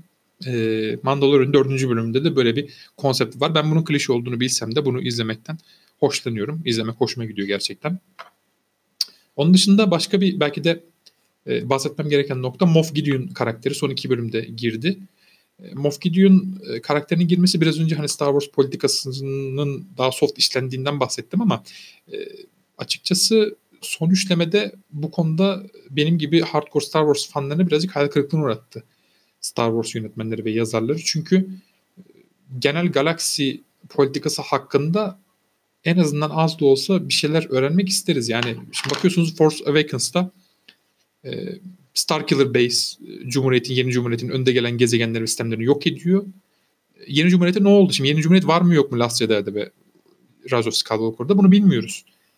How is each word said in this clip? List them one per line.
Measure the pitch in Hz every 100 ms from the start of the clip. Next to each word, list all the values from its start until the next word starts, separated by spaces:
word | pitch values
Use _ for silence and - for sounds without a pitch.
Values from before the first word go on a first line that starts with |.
| - _ _ - 131
e, | 120 110 110 110 117
Mandalorian | 131 139 139 143 131
dördüncü | 143 131 135 131
bölümünde | 113 113 120
de | 165 135
böyle | 117 123
bir | 143 - - -
konsept | 139 127 - 120
var. | 151 160
Ben | 151
bunun | 160
klişe | 160 143 -
olduğunu | 120 123 120
bilsem | 127 - 113 113
de | 135
bunu | 127
izlemekten | 123 117 110 110 - 156 _ _ _ _
hoşlanıyorum. | 143 - 127 110 101 160 135
İzlemek | 113 110 113
hoşuma | 117 120 110
gidiyor | 104 98
gerçekten. | 101 - - 151 185 _ - - _ _ _ _ _ _ - - _ _ -
Onun | 156
dışında | 185 196 202 208
başka | 165 - 196
bir | 190 170
belki | 147 147
de, | 160 165 - _ _ _ _ _ -
e, | 120 120
bahsetmem | 135 147 - 147
gereken | 143 139 127
nokta | 127 - 180
Moff | 160 160 147
Gideon | 143 131 127
karakteri | - 117 113 135 143
son | 139
iki | 135 131
bölümde | 120 117 113
girdi. | 117 117 117 110 156 196 190 _ _ _ _ _
E, | -
Moff | 135 143 -
Gideon, | 175 175 196 185 - - -
e, | 117
karakterinin | - 143 - 170 170
girmesi | 180 185 170
biraz | 160 156
önce | 160 151
hani | 147
Star | - 143
Wars | 143 143
politikasının | - 135 - 135 - 135 135 135 135 135 135 143 135 185 -
daha | 131
soft | - 143 -
işlendiğinden | - 131 127 131 139 147
bahsettim | 123 - - 185
ama, | 220 - - - - - _
e, | - - - - _ _ -
açıkçası | - - - 180 - 220 208 - _ _
son | - - 165
üçlemede | 190 190 170 165 202 208 - _
bu | 151 151
konuda | - 160 160 196 190 196 - -
benim | 135 151 170
gibi | 147 165
hardcore | 156 151 - 147 -
Star | 156 151
Wars | 143 -
fanlarını | 147 139 151 180
birazcık | 151 190 143
hayal | 143
kırıklığına | 143 139 156
uğrattı | 139 107 _ 113 - _ _ _ _ _
Star | - - 117
Wars | 113 110 117
yönetmenleri | 107 113 110 113 110
ve |
yazarları. | 110 113 113 113 160 -
Çünkü, | 156 - 190
e, | 190 - _ _ _ _ - _ _ _ - 127
genel | 139 160 175
galaksi | 139 151 165 - - 135 117 _ _ -
politikası | - 135 139 151 151
hakkında | 143 135 - 143 151 202 202 - _ _ _ _ _ _
en | 160 175
azından | 156 147 151
az | 156 160 -
da | 143
olsa | 135 - 185 139
bir |
şeyler | - 147 156 -
öğrenmek | 131 135 175 185
isteriz. | 196 - 143 113
Yani | 113 120 113 -
şimdi | - - 143
bakıyorsunuz | 180 180 165 -
Force | 156 151 143
Awakens'ta, | 147 147 127 - 175 185 - _ _ _ _ _ _ _ _ 135
e, | - - - - - _
Starkiller | - - 156 147 139 135
Base, | 127 123 - - - -
e, | - 127
Cumhuriyet'in, | 131 131 127 123
yeni | 127 127
Cumhuriyet'in | 123 120 120 123
önde | 131 127
gelen | 123 120 120
gezegenleri | 120 120 113 113
ve | 113
sistemlerini | - 117 110
yok | 117 143 190
ediyor. | 139 175 196 202 - _ _ _ _ _ _
E, | -
yeni | 139 175
Cumhuriyet'e | 180 175 185
ne | 196
oldu? | 202 185
Şimdi | 131 135
yeni | 151
Cumhuriyet | 160 185 156
var | 170
mı | 175
yok | 160 139
mu | 120
Last | 120 -
Jedi'de | 110 107 98
ve | 104 101 _ _ _ _ _ _ _ 127
Rise | 123 110
of |
Skywalker'da? | - - 110 113 110 139 202
Bunu | 196
bilmiyoruz. | 202 196 123 - - - _ _